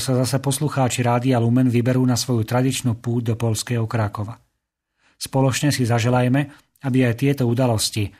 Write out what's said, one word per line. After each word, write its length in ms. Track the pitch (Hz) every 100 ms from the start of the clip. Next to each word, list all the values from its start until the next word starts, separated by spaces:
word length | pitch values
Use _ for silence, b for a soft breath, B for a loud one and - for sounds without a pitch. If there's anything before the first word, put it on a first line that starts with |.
sa 80 | 135
zase 320 | 127 123 139
poslucháči 560 | 139 135 147 - 123 -
Rádia 400 | 120 120 127 123
Lumen 320 | 117 123 127
vyberú 320 | 117 120 127
na 160 | 127 120
svoju 240 | - 120
tradičnú 560 | 107 123 131 131 123 113
púť 320 | 120 117 117
do 40 | 110
poľského 480 | 117 107 - 120 113
Krakova. 560 | 117 104 - 104 - _ _ _ _ _ _ _ _
Spoločne 560 | - 135 135 117 147
si 160 | 135 117
zaželajme, 540 | 120 117 123 123 135 139 B B _
aby 240 | 135 131 123
aj 80 | 113
tieto 320 | 139 143 120
udalosti 640 | 120 131 110 - 110 98